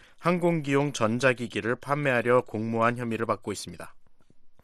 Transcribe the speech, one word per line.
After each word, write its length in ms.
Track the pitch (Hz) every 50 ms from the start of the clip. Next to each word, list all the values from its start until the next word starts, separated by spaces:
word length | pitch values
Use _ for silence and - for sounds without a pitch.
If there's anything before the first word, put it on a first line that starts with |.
| - - - -
항공기용 720 | - 165 180 175 175 175 170 160 143 139 139 139 143 147
전자기기를 840 | 127 - 117 107 113 123 135 131 123 117 120 110 - 104 98 113 123 -
판매하려 640 | - 131 143 147 147 139 123 120 117 123 123 127
공모한 560 | - - - 107 110 113 117 113 113 120 120 120
혐의를 280 | 123 117 110 107 113
받고 280 | 107 107 - - 107 98
있습니다. 420 | - - - 87 82 - - - - - - - - - - - - - - - -